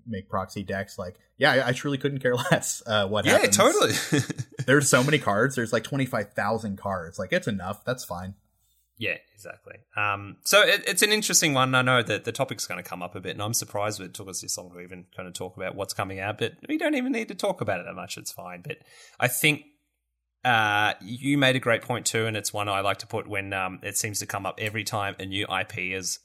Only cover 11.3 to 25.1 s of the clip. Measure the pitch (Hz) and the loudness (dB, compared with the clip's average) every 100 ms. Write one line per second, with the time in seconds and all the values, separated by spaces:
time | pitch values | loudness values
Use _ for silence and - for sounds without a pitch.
11.3 | 190 160 135 131 127 127 123 113 104 117 | 2 4 4 4 4 4 4 2 -2 -2
12.3 | 110 131 113 - 90 87 90 90 95 90 | -4 -4 -4 -6 -8 -10 -10 -10 -8 -8
13.3 | - 104 117 - 104 104 104 92 - 95 | -6 -2 -2 -2 -2 -2 -4 -10 -12 -10
14.3 | 87 - - 90 87 90 90 87 - 90 | -10 -6 -8 -10 -16 -16 -16 -16 -14 -12
15.3 | - 92 95 92 95 98 - 95 95 101 | -10 -10 -8 -8 -6 -6 -4 -6 -4 -6
16.3 | 107 113 - - 311 330 294 254 233 220 | -4 -6 -6 -6 -2 0 0 0 -4 -4
17.3 | 190 202 - 104 90 90 92 90 - - | -4 -2 -2 -2 -4 -6 -10 -10 -10 -10
18.3 | - 90 87 117 - _ - - - 123 | -12 -12 -12 -12 -14 _ -20 -20 -2 -2
19.3 | - 156 147 - _ _ _ _ _ _ | 2 2 2 -6 _ _ _ _ _ _
20.3 | _ 127 113 107 104 104 - 92 123 135 | _ 2 4 4 4 2 0 -8 -6 0
21.3 | 143 131 127 120 113 - 113 110 117 113 | 4 4 4 2 0 0 -4 0 0 0
22.3 | 107 - 104 104 98 98 98 - 110 90 | -2 -4 -4 0 0 0 -2 -4 -8 -4
23.3 | 101 98 98 92 95 101 98 107 101 110 | -6 -4 -2 -2 -6 -6 -4 -4 -4 -6
24.3 | 104 95 - 107 110 104 110 98 | -4 -6 -4 -4 -4 -4 -4 -4